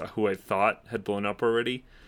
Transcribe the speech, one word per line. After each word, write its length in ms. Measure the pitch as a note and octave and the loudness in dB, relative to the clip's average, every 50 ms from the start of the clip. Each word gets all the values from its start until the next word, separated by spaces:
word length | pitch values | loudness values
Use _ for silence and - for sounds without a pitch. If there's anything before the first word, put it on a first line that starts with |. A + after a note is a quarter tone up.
| D#2+ G2 - | -4 -6 -2
who 120 | - G#2+ G2+ | 0 0 0
I 80 | F#2+ | 0
thought 480 | F#2+ - - G#2 F#2+ G2+ A2 G2+ - - - | -2 -4 -2 0 2 2 2 2 -2 -6 -8
had 140 | A#2+ A2 G2 | -8 -6 -4
blown 220 | - G2+ G2+ G2+ | -4 -4 -2 -2
up 160 | G#2 G#2 - | -4 -2 0
already, 440 | - A#2 A2+ A#2 A#2+ B2 B2+ B2+ - - - - - | 0 2 2 2 0 -2 -4 -6 -8 -16 -20 -20 -20